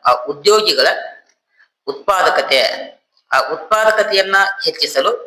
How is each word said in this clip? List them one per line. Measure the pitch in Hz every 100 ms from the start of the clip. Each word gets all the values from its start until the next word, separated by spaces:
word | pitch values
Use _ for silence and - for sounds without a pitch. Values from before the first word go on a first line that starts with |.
| 123
ಆ | 123 -
ಉದ್ಯೋಗಿಗಳ | 143 202 214 208 131 147 - - - _ _ _ _ _ _ -
ಉತ್ಪಾದಕತೆ, | - - 190 175 - - 135 107 - - - _ _ _
ಆ | 131 139
ಉತ್ಪಾದಕತೆಯನ್ನ | 156 - 214 220 214 208 196 190 196 190 -
ಹೆಚ್ಚಿಸಲು | 160 - 147 135 127 120